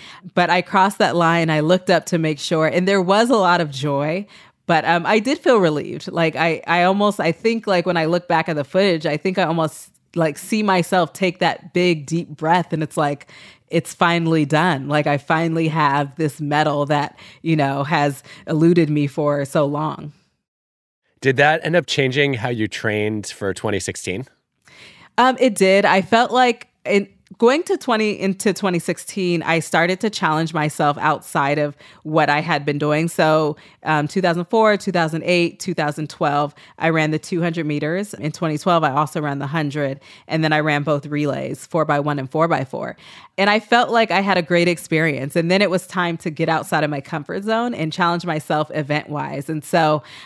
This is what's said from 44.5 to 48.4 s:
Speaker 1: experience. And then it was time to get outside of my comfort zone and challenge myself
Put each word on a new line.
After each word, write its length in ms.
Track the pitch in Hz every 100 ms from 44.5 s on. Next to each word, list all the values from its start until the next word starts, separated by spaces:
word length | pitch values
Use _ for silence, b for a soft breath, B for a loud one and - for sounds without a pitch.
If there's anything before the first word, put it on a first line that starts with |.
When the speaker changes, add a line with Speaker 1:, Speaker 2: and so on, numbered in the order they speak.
| 175 175
Speaker 1:
experience. 640 | 165 - 160 160 139 139 170
And 160 | 165
then 100 | 190
it 80 | 202
was 160 | 180 -
time 300 | 190 175 165
to 100 | 180
get 180 | 147 165
outside 380 | 160 - 160 151
of 40 |
my 120 | 143
comfort 420 | - - 143 185
zone 300 | 202 220 240
and 180 | 240 160
challenge 340 | 151 175 175 175
myself 460 | 156